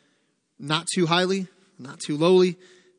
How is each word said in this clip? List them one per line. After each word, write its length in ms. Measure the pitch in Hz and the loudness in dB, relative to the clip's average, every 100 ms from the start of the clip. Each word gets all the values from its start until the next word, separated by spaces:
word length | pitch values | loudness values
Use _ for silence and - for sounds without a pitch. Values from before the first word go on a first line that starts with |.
| _ _ _ _ _ - | _ _ _ _ _ -14
not 280 | 143 156 165 | -6 -4 -4
too 120 | 190 165 | -2 0
highly, 400 | 170 180 190 180 _ _ - | 0 0 -2 -6 _ _ -20
not 200 | 127 - | -18 -12
too 160 | - 147 | -8 0
lowly, 400 | 170 185 185 170 - _ _ | 4 6 4 0 -14 _ _